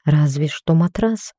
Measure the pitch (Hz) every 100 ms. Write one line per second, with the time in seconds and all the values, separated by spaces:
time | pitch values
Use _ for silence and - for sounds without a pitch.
0 | 151 151 147 139 147 - - 165 175 -
1 | 226 220 -